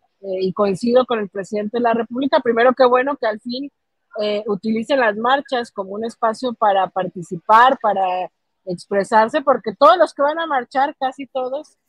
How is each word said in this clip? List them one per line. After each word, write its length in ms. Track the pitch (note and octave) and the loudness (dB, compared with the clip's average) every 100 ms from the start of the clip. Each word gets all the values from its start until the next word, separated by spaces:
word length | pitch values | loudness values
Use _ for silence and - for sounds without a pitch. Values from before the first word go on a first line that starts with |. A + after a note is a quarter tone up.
| _ _ | _ _
eh, 180 | G3 F#3 | -8 -4
y 120 | F#3+ | -4
coincido 520 | F3+ G3+ F#3 A#3 B3 B3+ | 0 -2 0 2 2 2
con 140 | A#3 | -2
el 100 | G3+ | -6
presidente 480 | G3+ F#3 G#3 G#3 A#3 | -8 -8 -6 -6 -2
de 60 | |
la 100 | A#3+ | -2
República, 460 | A3+ A3+ A#3+ C#4 D#4 | -2 -4 -4 0 0
primero 340 | B3 A3+ B3 | 0 2 4
que 120 | B3+ B3+ | 4 4
bueno 300 | B3 C4+ D4 | 4 0 -2
que 120 | A3+ | -4
al 120 | G#3+ | -6
fin, 320 | B3 B3 C#4+ _ _ _ _ - | -8 -10 -10 _ _ _ _ -8
eh, 240 | G#3 G#3 G#3+ | -4 -4 -4
utilicen 520 | G3+ A3 A3 A3+ C#4 | -4 -2 -4 0 0
las 160 | A#3 G#3 | 0 0
marchas 560 | A#3 C#4 C#4 C4 A#3+ | 0 0 -2 -6 -6
como 200 | - F#3+ | -10 -10
un 120 | G3+ | -8
espacio 500 | A3+ - A3+ A3 B3+ | -10 -4 -4 -2 -6
para 340 | A3+ G#3+ G3 F#3 | 0 2 2 0
participar, 880 | - F#3 F#3+ E3 F3 - A3 B3+ C4 | -4 -6 -8 -12 -8 4 6 6 4
para 520 | A3+ F#3+ F#3 F#3 F3+ _ _ _ F#3+ | -2 -2 -2 -2 -6 _ _ _ -10
expresarse, 760 | F3+ - G3+ F#3+ A3 A3 D#4 | -10 -4 -4 2 2 2 0
porque 340 | D4 B3 - F#3+ | 0 0 0 4
todos 220 | D4 F4+ | 4 6
los 160 | - | 2
que 100 | - | 0
van 160 | C#4+ D#4+ | -2 -2
a 80 | E4 | -4
marchar, 480 | C#4 A#3+ C4+ C#4 C#4+ | -4 -4 -2 -2 -2
casi 280 | C4 C4+ C4+ | -6 -6 -10
todos 500 | C4+ B3+ C#4 D4+ _ | -8 -6 -8 -12 _